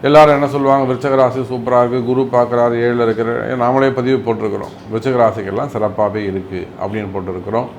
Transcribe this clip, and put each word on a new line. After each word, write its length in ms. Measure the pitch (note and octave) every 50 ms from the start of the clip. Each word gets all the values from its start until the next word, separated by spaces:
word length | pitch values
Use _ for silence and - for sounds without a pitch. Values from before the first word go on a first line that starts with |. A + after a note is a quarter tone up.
| -
எல்லாரும் 320 | C3+ D3 D3+ D3+ D3+ C#3+
என்ன 140 | C#3+ C#3+ C3+
சொல்லுவாங்க, 440 | C3 C#3+ C#3 C3+ C3+ C#3 C3+ B2+ B2+
"விருச்சிக 220 | B2 B2+ C#3+ C3+
ராசி 240 | C3+ C3 B2 A#2 C3
சூப்பரா 380 | B2+ A2 B2+ B2 A#2 B2 B2 B2
இருக்கு, 240 | B2 A#2+ B2 B2+ A#2
குரு 180 | A#2+ B2+ B2+ C3+ B2+ B2
பார்க்குறாரு, 440 | B2 B2 A2+ A#2+ A#2+ A#2+ A#2+ A#2+ A#2 A#2
ஏழுல 160 | A#2+ A#2+ A#2+ A#2+
இருக்கிற," 540 | A2+ A2 A2 A#2 A2+ A#2+ A#2+ A2 A2+ B2+
நாமளே 340 | B2+ A#2+ A#2+ C3 C3+ C3+ C3+ C3 C3
பதிவு 200 | A#2+ B2+ C3 B2+
போட்டிருக்கிறோம். 560 | A2+ A2+ A2+ G#2+ G#2+ G#2+ G2+ G2+ G2+ - - - - - G#2+
விருச்சிக 240 | A2+ A#2 C3+ B2+ B2 A#2
ராசிக்கெல்லாம் 500 | A2 G2 A2 G2+ G2 F#2+ A2 C3+ C#3+ -
சிறப்பாகவே 480 | A2+ G#2+ G#2 G2 - G#2+ G#2 G2 G#2+ G#2 G2
இருக்கு 300 | F#2 F#2+ F2+ - F#2+ F2+ F2 - - - F#2
அப்படின்னு 260 | G2 G#2 A2 G#2 G2 G2
போட்டிருக்கிறோம். 540 | G2 F#2 F#2 F2+ F2+ F2 G2+ G#2 A#2 B2 A#2 -